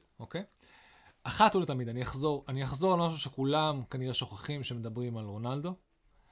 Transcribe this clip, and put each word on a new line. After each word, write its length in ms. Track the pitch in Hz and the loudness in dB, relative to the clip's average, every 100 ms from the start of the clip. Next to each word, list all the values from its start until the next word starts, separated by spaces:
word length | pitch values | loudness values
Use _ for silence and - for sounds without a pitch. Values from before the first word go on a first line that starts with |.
| _ - | _ -16
אוקיי? 240 | 117 165 208 _ - - - - - _ | -8 -8 -8 _ -20 -20 -20 -20 -20 _
אחת 340 | 123 - 214 196 | -4 6 6 6
ולתמיד, 320 | 151 127 117 | 2 -2 -2
אני 140 | 120 | -4
אחזור, 420 | 123 131 151 143 - | -4 0 0 0 -4
אני 160 | 135 | -4
אחזור 300 | 131 139 190 | -2 2 4
על 60 | 175 | 4
משהו 180 | 170 156 | 4 0
שכולם 640 | 135 - 135 151 156 143 117 | -4 0 2 4 4 0 -4
כנראה 240 | 131 127 | -4 -2
שוכחים 480 | 120 120 - - 147 | -2 -4 -6 -6 -6
שמדברים 520 | 127 120 113 113 123 113 | -6 -6 -6 -4 -4 -4
על 80 | |
רונלדו, 500 | 104 104 120 139 170 185 _ _ _ _ _ | -6 -4 -4 -2 -4 -8 _ _ _ _ _